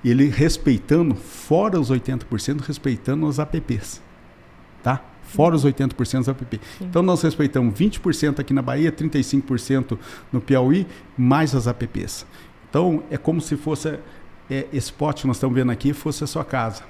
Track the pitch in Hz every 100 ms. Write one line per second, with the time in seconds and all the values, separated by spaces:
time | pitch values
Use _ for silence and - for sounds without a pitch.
0 | 123 123 143 117 156 - 147 110 - 156
1 | 160 110 - - - 160 208 180 127 127
2 | - 127 - 107 - 147 135 147 139 117
3 | - 147 151 139 151 165 - 113 - -
4 | - - - - - - - - 120 131
5 | - - - - 165 160 139 - 135 -
6 | 120 131 123 131 120 107 - - 185 175
7 | 185 175 160 160 143 135 120 101 202 -
8 | 185 - 151 143 131 139 127 135 160 156
9 | 156 139 123 139 135 127 - 135 123 110
10 | - - - 123 - 131 127 180 185 -
11 | - - 123 139 156 131 117 120 113 -
12 | - - - - - - - 147 180 156
13 | - 143 - 165 - 147 156 151 156 143
14 | - - - - - 135 - 139 - -
15 | 147 - 135 123 131 123 123 117 139 139
16 | 156 139 151 160 - 131 113 101